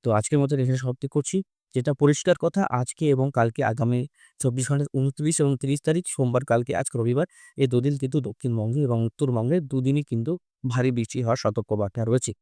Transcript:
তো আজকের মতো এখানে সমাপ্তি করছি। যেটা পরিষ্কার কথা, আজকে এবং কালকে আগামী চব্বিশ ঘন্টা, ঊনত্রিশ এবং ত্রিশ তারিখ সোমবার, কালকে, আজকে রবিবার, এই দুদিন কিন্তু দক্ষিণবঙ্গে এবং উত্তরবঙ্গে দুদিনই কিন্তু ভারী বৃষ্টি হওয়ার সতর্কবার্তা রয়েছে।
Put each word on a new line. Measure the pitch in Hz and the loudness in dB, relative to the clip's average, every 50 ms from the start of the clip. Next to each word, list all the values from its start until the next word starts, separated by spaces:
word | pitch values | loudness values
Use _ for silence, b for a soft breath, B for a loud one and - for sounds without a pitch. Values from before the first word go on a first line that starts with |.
| - | 0
তো | 120 | 2
আজকের | 107 107 107 - 151 147 | 0 0 0 2 2 2
মতো | 139 139 147 | 2 2 0
এখানে | 135 127 127 131 131 | 0 0 0 0 0
সমাপ্তি | 127 127 123 _ - 139 | -2 -4 -6 _ -8 -4
করছি। | - 147 139 - - 190 190 _ _ _ _ _ - | -2 -2 -2 0 -4 -4 -4 _ _ _ _ _ -4
যেটা | 131 123 151 139 | -2 -2 -2 0
পরিষ্কার | - 147 143 147 - - - 175 - | 4 4 4 4 2 2 0 0 2
কথা, | - 170 - 196 190 - | 0 -2 0 0 0 0
আজকে | - 123 123 - - - 160 147 | 0 -2 -2 -4 -4 -2 2 2
এবং | 139 131 131 143 139 | 2 2 2 0 2
কালকে | 127 117 117 113 - 135 | 2 2 2 2 0 -2
আগামী | 110 113 120 120 120 123 123 131 - b b b b b _ | -2 0 0 0 0 0 0 -2 -6 b b b b b _
চব্বিশ | - 131 120 131 123 | -2 0 0 0 -2
ঘন্টা, | - 143 139 147 139 | 0 0 0 0 -2
ঊনত্রিশ | - 135 131 139 135 - 151 156 165 - | 0 0 0 0 -2 -2 -2 -2 2 2
এবং | 147 139 139 | 2 2 2
ত্রিশ | 127 - 135 143 143 | 0 0 -2 -2 0
তারিখ | _ 160 160 175 175 - | _ 0 0 0 -2 -4
সোমবার, | - - 135 123 120 123 120 | -2 -2 0 0 0 0 0
কালকে, | - 117 120 123 - - | 2 0 0 2 0 -2
আজকে | 85 139 - - | -4 -4 -2 -2
রবিবার, | 120 113 120 123 135 175 B B B B B B - | -2 0 0 0 0 -2 B B B B B B 0
এই | 139 131 | 0 2
দুদিন | 123 123 127 143 147 | 2 2 2 2 0
কিন্তু | 135 135 131 131 151 | 0 -4 -2 -2 -2
দক্ষিণবঙ্গে | 127 104 110 _ - 127 117 113 107 113 120 147 147 | -2 -4 -10 _ -4 -2 -2 0 -2 -2 0 0 0
এবং | 123 117 113 113 | 0 0 0 0
উত্তরবঙ্গে | 113 _ - 147 131 123 113 113 123 165 180 | -2 _ -2 -2 0 0 0 0 2 0 0
দুদিনই | 151 131 135 131 131 131 139 147 147 | 0 -2 -4 -2 0 2 0 0 0
কিন্তু | _ 120 113 117 151 175 180 _ _ _ _ - 131 | _ -4 -4 -2 -4 -6 -6 _ _ _ _ -6 -2
ভারী | 117 127 123 131 | 0 2 0 2
বৃষ্টি | 123 120 117 - - 127 | 0 0 -4 -2 -4 -2
হওয়ার | 123 113 117 - | 0 0 0 0
সতর্কবার্তা | - 113 101 120 107 _ 107 104 101 98 _ 113 113 | 0 -2 -2 -2 -2 _ -2 -2 -2 -4 _ -4 0
রয়েছে। | 110 120 127 - - 101 _ | 2 0 0 0 -2 -8 _